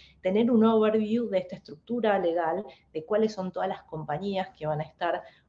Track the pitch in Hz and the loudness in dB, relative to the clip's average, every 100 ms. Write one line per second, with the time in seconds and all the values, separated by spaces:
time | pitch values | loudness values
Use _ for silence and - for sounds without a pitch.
0 | - _ 185 202 240 226 226 220 214 220 | -20 _ 0 2 4 6 6 6 4 2
1 | 214 233 226 190 - 190 - 147 - 240 | 0 0 0 -2 -2 -10 -14 -18 -8 -2
2 | 214 196 175 170 160 180 214 - _ 156 | 2 2 2 0 0 -2 -6 -14 _ -10
3 | 156 208 220 202 185 180 190 190 - 156 | -2 0 0 -2 -8 -4 -4 -6 -10 -10
4 | 151 151 202 190 185 - 151 151 156 - | -6 -6 -4 -4 -6 -6 -4 -4 -6 -4
5 | 175 170 - - | -4 -4 -8 -20